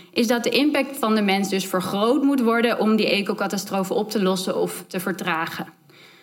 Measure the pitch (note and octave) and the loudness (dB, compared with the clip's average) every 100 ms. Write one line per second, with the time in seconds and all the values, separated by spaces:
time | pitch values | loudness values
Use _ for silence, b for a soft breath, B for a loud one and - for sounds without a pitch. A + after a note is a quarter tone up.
0 | B - A#3 A#3+ A#3 A3 D4 C#4+ C4+ - | B -2 0 0 2 2 2 2 -2 -2
1 | A3 A3 G#3 F#3+ F#3+ F#3+ F#3 F#3 F3+ G3+ | 0 2 2 0 0 -2 -2 -2 -2 0
2 | G#3+ C#4+ C#4 C#4 A3+ A#3 A#3 - G#3+ A3 | 2 2 2 2 2 2 2 2 2 4
3 | G#3 G3+ G3 G#3 G3 G3+ G3 G3 F#3 F#3+ | 2 2 0 -2 -2 -4 -4 -4 -2 -2
4 | G#3+ A3+ F#3 F#3 F#3 - F3 - F3+ F#3+ | -2 0 0 0 -2 -2 -2 -4 -8 -6
5 | G3 F3 F#3 D#3+ E3 - - - _ B | -4 -4 -4 -2 -4 -6 -12 -14 _ B
6 | B B | B B